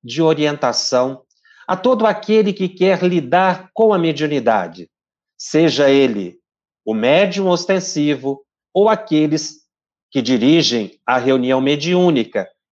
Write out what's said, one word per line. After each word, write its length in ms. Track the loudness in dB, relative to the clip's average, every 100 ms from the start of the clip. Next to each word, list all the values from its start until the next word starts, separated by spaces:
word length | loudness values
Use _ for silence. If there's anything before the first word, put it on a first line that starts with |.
de 200 | -10 0
orientação 1000 | 0 2 -2 -2 -2 -2 -2 0 0 -4 _ _ _ _ -6
a 100 | -2
todo 300 | 0 2 0
aquele 440 | 0 0 2 2
que 160 | 0 -4
quer 360 | 0 0 2
lidar 680 | 0 0 0 2 2 -2 -6
com 220 | 0 2
a 60 | 2
mediunidade, 920 | 0 -2 -2 -2 0 0 -2 -10 -20 _ _ _ _ -20
seja 540 | -4 2 2 2 4
ele 480 | 4 2 0 -8 -14 _ _ _ _
o 120 | -6 -2
médium 540 | 2 2 2 0 -2
ostensivo 920 | -2 0 -4 -4 -2 -2 -2 -6 -8 _ _ _
ou 160 | 0 2
aqueles 680 | 0 0 0 0 -2 -6 -16 _ _ _ _ _
que 120 | -6
dirigem 760 | -2 0 2 2 2 -2 -6 -8 -4
a 140 | -2
reunião 420 | 0 0 0 0
mediúnica, 880 | 0 -2 -2 2 2 2 -2 -6 -8 _ _